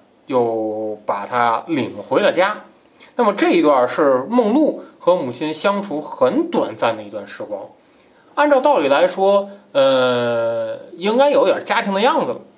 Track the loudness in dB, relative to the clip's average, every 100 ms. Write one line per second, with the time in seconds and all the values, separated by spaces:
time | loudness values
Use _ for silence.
0 | _ _ -4 -2 0 -2 -4 -6 -8 -8
1 | -6 -6 -4 0 0 0 -4 -4 -4 -8
2 | -4 0 0 2 -2 -2 -14 _ _ _
3 | -12 -2 0 2 2 2 4 2 2 0
4 | 2 2 0 0 2 2 0 -2 -14 _
5 | 0 0 -2 -6 -6 -2 -2 -2 -6 -8
6 | -8 0 0 0 -2 -2 -4 -2 -2 -2
7 | -8 -12 -14 -14 -10 -10 -12 -20 _ _
8 | _ _ _ 0 4 4 4 2 2 2
9 | 2 2 2 2 0 -12 _ 2 4 4
10 | 2 0 0 0 -2 -4 -6 -8 -14 -4
11 | 0 2 4 4 2 0 -2 -2 0 0
12 | 0 0 -2 -6 -12